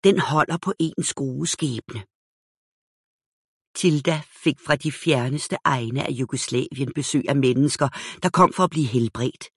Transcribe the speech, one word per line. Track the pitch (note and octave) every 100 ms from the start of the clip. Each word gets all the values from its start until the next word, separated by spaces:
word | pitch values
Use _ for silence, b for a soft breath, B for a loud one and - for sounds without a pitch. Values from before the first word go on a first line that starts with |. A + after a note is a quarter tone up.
"Den | G3 G3
holder | - D3+ - E3
på | - G#3
ens | D#3+ - -
gode | - C3+ B2+ E3
skæbne." | - D3+ A2+ - A2+ G2+ _ _ _ _ _ _ _ _ _ _ _ _ _ _ _ _ -
Tilda | F3+ D3+ C#3 D#3 - -
fik | E3 C3+
fra | - C#3+
de | D#3
fjerneste | - E3 C3+ B2 D3 - -
egne | - C3 A#2 C3 -
af |
Jugoslavien | B2+ B2+ C3+ - B2 - C3 C3 D3
besøg | C#3 C#3+ -
af | C#3
mennesker, | C3 B2+ C#3+ - C#3+ B B B
der | F3+
kom | F3 F3
for | -
at | F#3
blive | D#3 C3+
helbredt. | A#2+ A#2 - B2+ - -